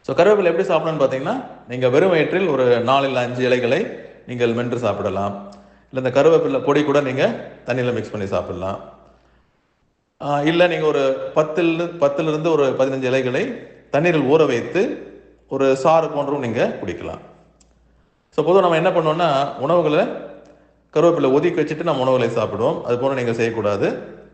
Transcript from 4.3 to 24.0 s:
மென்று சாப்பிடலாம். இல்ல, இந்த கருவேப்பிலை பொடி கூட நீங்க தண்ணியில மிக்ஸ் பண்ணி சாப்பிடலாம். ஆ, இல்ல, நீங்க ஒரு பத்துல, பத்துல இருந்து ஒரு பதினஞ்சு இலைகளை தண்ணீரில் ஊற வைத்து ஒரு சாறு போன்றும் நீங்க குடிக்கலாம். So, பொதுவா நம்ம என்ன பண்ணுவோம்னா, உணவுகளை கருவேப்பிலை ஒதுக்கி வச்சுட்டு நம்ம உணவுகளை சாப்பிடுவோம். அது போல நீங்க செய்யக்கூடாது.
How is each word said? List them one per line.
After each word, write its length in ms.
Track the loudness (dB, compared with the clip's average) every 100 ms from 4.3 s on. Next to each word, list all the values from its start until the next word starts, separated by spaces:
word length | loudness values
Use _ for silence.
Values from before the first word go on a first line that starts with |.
| -2 0
மென்று 260 | 0 -4 -2
சாப்பிடலாம். 720 | -2 -2 -4 -4 -4 -6 -14 -20 -20 _ _
இல்ல, 180 | -6 0
இந்த 120 | 4
கருவேப்பிலை 420 | 6 4 2 -2
பொடி 200 | 2 2
கூட 180 | 2 2
நீங்க 340 | 0 0 -2 -2 -12 -16 -6
தண்ணியில 280 | -4 -2
மிக்ஸ் 180 | -4 -6
பண்ணி 160 | -8 -4
சாப்பிடலாம். 520 | -4 -4 -8 -8 -8 -14 -20 -20 _ _ _ _ _ _ _ _ _ _ _
ஆ, 200 | -4 0
இல்ல, 260 | 0 2 2
நீங்க 180 | 2 0
ஒரு 460 | 2 0 -2 -2 -2
பத்துல, 540 | 0 0 0 0 -4 0
பத்துல 280 | 0 0 -2
இருந்து 240 | -2 0
ஒரு 240 | 2 2 2
பதினஞ்சு 260 | -2 0
இலைகளை 580 | 0 0 0 -2 -4 -8 -16 -20 _
தண்ணீரில் 300 | 0 2 2
ஊற 260 | 2 4 4
வைத்து 640 | 0 -2 -2 -2 -4 -14 -20 -20 _ _
ஒரு 260 | 0 2 2
சாறு 340 | 4 4 2
போன்றும் 300 | -4 -4 -4
நீங்க 400 | -4 -2 -2 -4 -10
குடிக்கலாம். 340 | -10 -10 -12 -18 -20 _ _ _ _ _ _ _ _ _
So, 160 | -2 2
பொதுவா 160 | 4
நம்ம 140 | 4 2
என்ன 140 | 2
பண்ணுவோம்னா, 680 | 2 0 0 0 0 -2 -4
உணவுகளை 500 | 0 2 2 0 0 -6 -14 -18 -20 -20 _ _ _
கருவேப்பிலை 400 | 2 2 4 2
ஒதுக்கி 280 | 2 2 0
வச்சுட்டு 220 | -4 -2
நம்ம 180 | -2 0
உணவுகளை 340 | 2 2 0 -2
சாப்பிடுவோம். 480 | -4 -2 -2 -2
அது 160 | -4 -2
போல 140 | 0
நீங்க 200 | -2 -2
செய்யக்கூடாது. 640 | -2 -2 0 -2 0 -2 -4